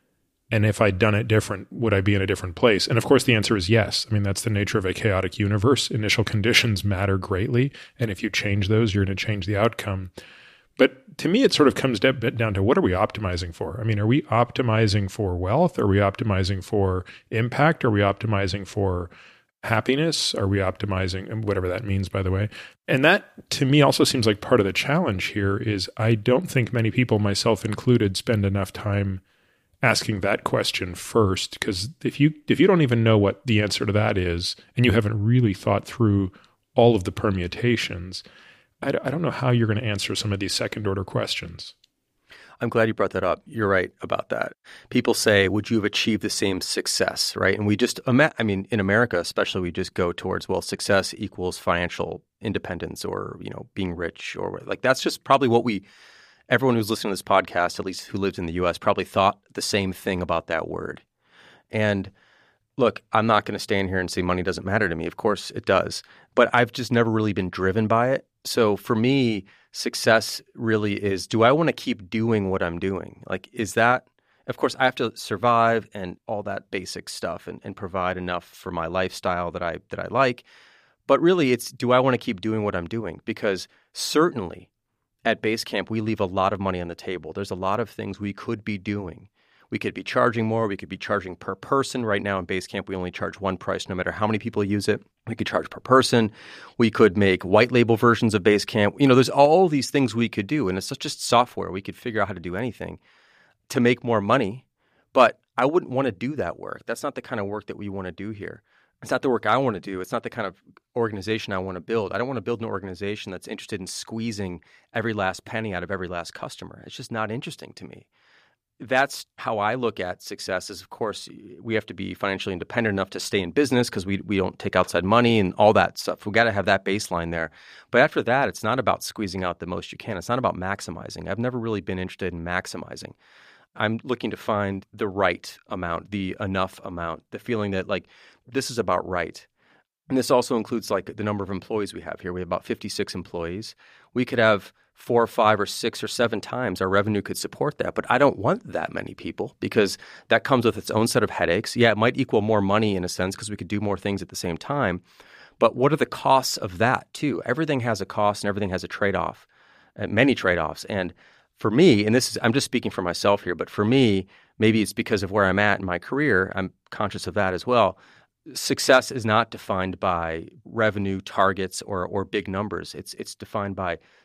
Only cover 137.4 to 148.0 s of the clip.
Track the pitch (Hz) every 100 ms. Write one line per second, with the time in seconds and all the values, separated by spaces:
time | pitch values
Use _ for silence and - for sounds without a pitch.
137.4 | - 110 101 95 95 95 - _ - _
138.4 | - 131 131 117 95 90 - 87 85 -
139.4 | _ _ _ _ _ _ _ 131 120 123
140.4 | - 117 101 117 - 98 85 101 104 104
141.4 | 92 95 - 110 98 - 80 - 90 90
142.4 | 85 90 - 110 101 - 98 92 85 87
143.4 | 82 95 - - _ _ _ 123 123 123
144.4 | 110 101 - _ _ _ - 117 117 -
145.4 | 107 104 98 - 117 - 107 - 117 107
146.4 | - 123 117 90 95 98 104 104 - -
147.4 | - - 143 - - -